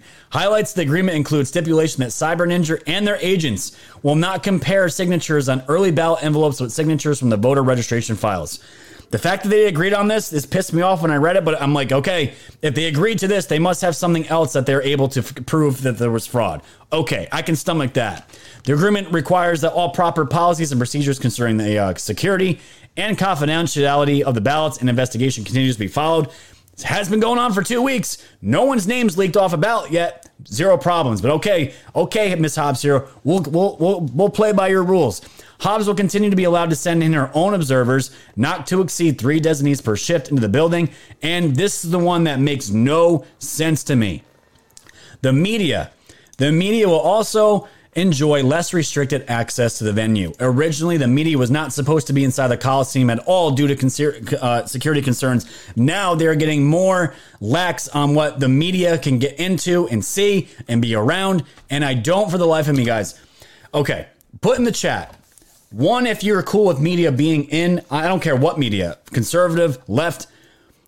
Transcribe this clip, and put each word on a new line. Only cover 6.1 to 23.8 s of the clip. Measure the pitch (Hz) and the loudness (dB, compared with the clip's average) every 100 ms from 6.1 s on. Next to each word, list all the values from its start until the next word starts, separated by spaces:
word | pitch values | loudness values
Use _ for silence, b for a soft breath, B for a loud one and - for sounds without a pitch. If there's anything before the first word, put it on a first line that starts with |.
| 165 | 0
envelopes | 151 151 151 131 | 0 0 0 0
with | 123 | -4
signatures | - 156 156 151 143 | -2 -2 0 0 0
from | 123 | 0
the | 107 | 2
voter | 120 139 | 2 2
registration | 131 127 113 117 113 107 | 2 0 0 -4 -4 -4
files. | 107 95 76 - B B B B - | -2 -4 -6 -12 B B B B -8
The | - | -4
fact | 170 190 | -2 -2
that | 202 | 2
they | 214 208 | 4 4
agreed | 151 185 | 2 0
on | 202 208 | 0 0
this, | 220 - | 0 -2
this | 151 - | -6 -2
pissed | 175 190 | -4 -2
me | 165 | 0
off | 185 185 | 2 2
when | 165 | 0
I | 143 | 2
read | 160 190 | 2 2
it, | 165 | 0
but | 156 | 0
I'm | 139 | 0
like, | 143 135 | 0 0
"Okay, | 135 143 180 139 B B - | 0 0 -2 -2 B B -8
if | 156 131 | -4 -2
they | 165 | -2
agreed | 143 208 226 | 0 0 0
to | 190 | 0
this, | 202 - | -2 0
they | 156 | 0
must | 175 175 | 0 0
have | 180 160 | -2 -2
something | 175 165 156 | 0 0 0
else | 165 156 | 0 0
that | 143 127 | 0 0
they're | 139 | 0
able | 135 139 135 | 0 0 0
to | 131 | -2
f-, | 110 - 127 | -6 -8 -2
prove | 160 151 127 | 0 2 0
that | 131 104 | -2 -2
there | 120 | 0
was | 113 - | -2 -2
fraud." | 120 104 78 B B _ | -2 -2 -4 B B _
Okay, | 160 - 120 85 | -4 -2 -4 -4
I | 147 | -6
can | 170 160 | -2 -2
stomach | - 165 131 | -2 -2 -2
that. | 131 110 82 - B B B | -2 -4 -6 -14 B B B
The | - | -2
agreement | 147 196 208 185 | 0 2 0 0
requires | 170 139 180 175 170 | -2 0 2 2 0
that | 160 | 0
all | 160 175 | 0 0
proper | - 170 165 139 | 0 0 0 0
policies | 160 170 165 156 | 2 2 2 -2
and | 135 | -2
procedures | 123 147 139 135 | -2 -2 -2 -2
concerning | 127 110 120 110 | -2 -2 0 0
the, | 107 104 | 0 0
uh, | 98 87 | 0 -2
security | - 107 180 190 185 165 B B B - | -6 -4 -2 0 0 -2 B B B -8
and | 202 202 | -4 -2
confidentiality | 190 170 147 160 170 147 | 0 0 0 0 -2 0